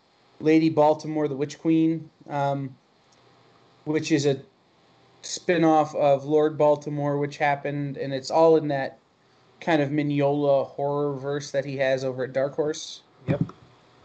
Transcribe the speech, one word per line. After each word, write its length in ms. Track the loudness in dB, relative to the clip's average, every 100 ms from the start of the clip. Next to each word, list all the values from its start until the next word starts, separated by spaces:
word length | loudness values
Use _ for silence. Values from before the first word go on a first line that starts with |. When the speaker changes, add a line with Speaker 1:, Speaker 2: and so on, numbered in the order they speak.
| _ _ _ -4
Speaker 1:
Lady 300 | 2 4 4
Baltimore, 580 | 4 4 2 -2 -4 -4
the 80 | -4
Witch 220 | -6 -4
Queen, 500 | 0 2 2 -2 -8 _ -8
um, 440 | -2 -2 -2 -6 -12 _ _ _ _ _ _ _ _ _ _
which 260 | -4 -4 0
is 140 | 0
a 160 | 2 -2 -6 _ _ _ _ _ _ _
spin-off 720 | -14 -8 -2 2 4 4 2 0
of 280 | 2 2
Lord 320 | 2 2 2 2
Baltimore, 600 | 2 2 -2 -4 -2 -2
which 180 | -4 -2
happened, 600 | -2 -2 -4 -4 -6 -6
and 160 | -6
it's 160 | -6 -2
all 260 | 4 6 6
in 120 | 2
that 300 | -2 -4 -8 _ _ _ _ _ -8
kind 200 | 0 0
of 60 | 0
Mignola 760 | -2 -2 0 0 2 2 2 0
horror 460 | -4 -4 -2 -2
verse 360 | -4 -6 -6 -4
that 140 | -6
he 120 | -4 -2
has 260 | 0 0
over 200 | -2 -4
at 80 | -4
Dark 220 | -2 -2
Horse. 460 | -2 -4 -4 -10 -16 _ _ -4
Speaker 2:
Yep. 160 | -2 -4 -8 -20 _ _ _